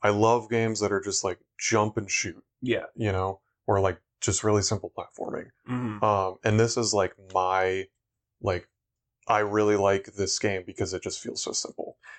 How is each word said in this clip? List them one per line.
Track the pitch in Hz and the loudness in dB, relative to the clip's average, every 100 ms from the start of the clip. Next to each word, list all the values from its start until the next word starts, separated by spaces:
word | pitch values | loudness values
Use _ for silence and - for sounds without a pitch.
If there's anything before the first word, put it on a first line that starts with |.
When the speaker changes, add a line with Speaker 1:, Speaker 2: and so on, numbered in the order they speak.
Speaker 1:
"I | 104 | 2
love | 104 110 120 110 | 4 6 4 2
games | 117 113 104 | 0 0 0
that | 101 | 0
are | 101 | 0
just, | 98 92 | -2 -4
like, | 95 90 _ - | -4 -6 _ -8
jump | - 110 107 107 | 0 2 2 -2
and | 98 | -4
shoot." | - 101 - _ - | -4 -4 -10 _ -10
Speaker 2:
Yeah. | 127 107 - - | -4 -4 -4 -4
Speaker 1:
You | 110 | -2
know? | 95 95 95 _ _ - | 0 -2 -4 _ _ 0
Or, | 98 | 2
like, | 95 90 _ - | 2 -2 _ -6
just | - 95 | -2 0
really | 107 104 | 2 2
simple | 98 101 - - | 2 -2 -6 -12
platforming. | - - - - - _ - | -14 -10 -10 -10 -12 _ -8
Speaker 2:
Mm-hmm. | 123 120 104 | -6 -6 -2
Speaker 1:
Um, | 107 101 95 92 | 2 2 0 -2
and | 113 107 | 2 4
this | 117 127 | 4 2
is, | 110 | 0
like, | 104 92 - 95 | 2 0 -2 -2
my, | 92 92 95 92 95 92 _ _ _ _ _ | 0 2 2 2 -2 -6 _ _ _ _ _
like, | 98 90 - _ _ _ _ _ - | -4 -4 -6 _ _ _ _ _ 0
I | 107 | 2
really | 104 107 107 104 | 2 2 4 4
like | 98 98 - | 4 2 -2
this | 98 95 - | -6 -4 -2
game | 107 95 92 | -2 -4 -8
because | 92 95 | -6 -6
it | 90 | -6
just | 95 - | -8 -10
feels | - - | -10 -8
so | - | -6
simple. | - - - - - - | -6 -8 -10 -14 -14 -20